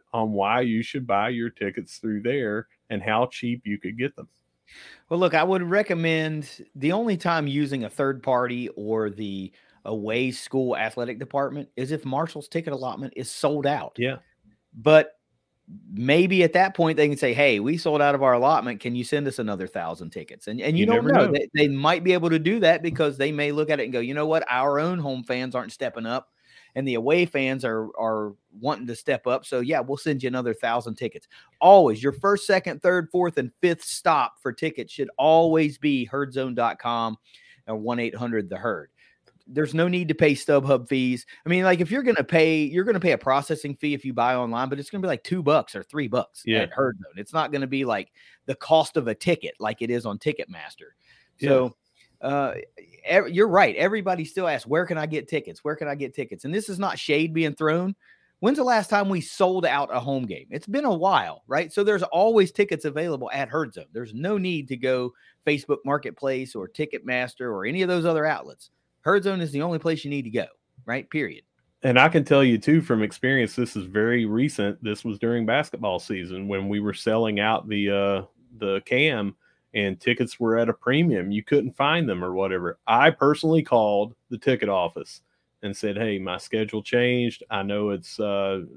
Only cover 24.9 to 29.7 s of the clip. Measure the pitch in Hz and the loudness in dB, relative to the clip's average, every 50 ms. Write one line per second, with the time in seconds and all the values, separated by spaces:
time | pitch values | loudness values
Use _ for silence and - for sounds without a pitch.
24.9 | 185 175 151 139 135 127 120 - 127 123 127 127 123 127 120 110 - - 135 123 | -2 -2 -4 -4 -6 -6 -6 -4 -4 -4 -4 -4 -4 -6 -6 -6 -8 -6 -6 -6
25.9 | - 117 113 113 120 131 - _ _ _ _ _ _ - - _ - 131 135 135 | -6 -6 -6 -4 -4 -6 -6 _ _ _ _ _ _ -20 -20 _ -8 -6 -4 -2
26.9 | 123 113 113 135 160 175 175 170 - 143 135 131 135 135 127 123 113 110 110 107 | -2 0 2 2 4 4 2 2 0 -2 0 0 -2 -2 -2 -2 -2 -2 -4 -6
27.9 | - - 113 113 110 107 107 104 101 _ _ _ - 104 113 135 151 101 123 120 | -6 -4 -2 -2 -2 -2 -4 -6 -10 _ _ _ -18 -8 -4 -4 -4 -4 -6 -10
28.9 | 117 - - - 135 117 - 127 123 131 - - - 127 123 127 | -10 -8 -4 -2 -2 -2 0 0 -2 -2 -2 -2 -4 -2 -2 0